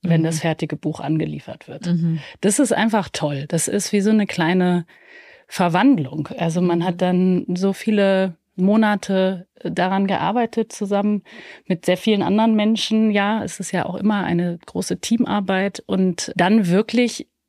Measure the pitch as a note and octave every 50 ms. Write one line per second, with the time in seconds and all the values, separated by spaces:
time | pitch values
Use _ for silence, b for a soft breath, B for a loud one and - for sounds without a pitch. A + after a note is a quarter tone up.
0 | - F3+ E3+ D#3+ D#3+ D#3+ E3 D#3 - E3 D#3+ - E3 D#3 - D3+ - D3+ D#3 -
1 | - C#3+ D#3 D#3 E3 D#3 D3 D3 - - - - - - - - - F3 F3 E3+
2 | E3 E3+ D#3+ D#3+ C#3 B B B - F#3+ G#3 - D4 A3+ G3+ - G#3 A3+ G#3 A3
3 | F3 - - - - D3 D3 C#3 C#3+ D3 - E3 - - - G3+ G3 - - G#3
4 | F#3+ G#3+ A3 A3 G3+ G3 - - E3+ D#3+ F3+ F#3 F3+ F3+ F3+ F3 E3+ B B B
5 | B B B B B B B B B B - - F#3 F3 E3 F3+ G#3 C#4 C#4 F#3+
6 | C#3+ B2+ - D#3 D3 - - - E3+ E3 D#3+ F3+ F3+ F3 F3 E3+ E3 F3 E3+ F3
7 | F3+ F3+ F3+ F3+ F#3 F#3 F#3 F3+ - - F3 F3 F#3+ G3 G3 - - A3+ G#3+ G3+
8 | G3+ G3 G3 F#3+ F#3+ F#3 E3+ _ _ _ _ - F#3 F#3+ G#3 A3 A3 G#3 G#3 G3
9 | - - G3 F#3+ F#3+ F#3 F#3+ F3 F3+ _ _ _ - F3 E3+ F3+ F3 F#3 F#3+ G3
10 | G3 G3 G3 - - E3+ G#3 B3 A#3 A3+ - A#3 A3 A3+ - - G#3+ G3 G3+ G3+
11 | G3+ G#3 G#3 G3+ - B B B B B B B B _ F#3 E3+ - - F3+ F#3
12 | - A3 G#3+ G3 - E3+ G3 G#3+ A3 A3+ A3 G#3+ G#3 G#3+ A3+ G#3+ - - A3 A3
13 | A3 A3 G#3 G3+ G3+ G3+ A3 A3 - F3 - - F#3+ - - F3+ - - F3 -
14 | G3 G#3 G#3+ G3+ F#3+ - F3 E3+ F3 F3 F3 E3+ - - - F3+ F#3+ - F#3 -
15 | - - A#3 A3+ A#3+ - G3+ G#3 G3 F#3 G3 F#3 F#3+ G3+ G3 - - - G3 F#3+
16 | F#3 F#3 E3+ - - - - - F3 F#3 G#3 A3+ G3+ E3+ E3+ F#3+ A3 - - A#3
17 | B3 A#3 - - - _ _ _ _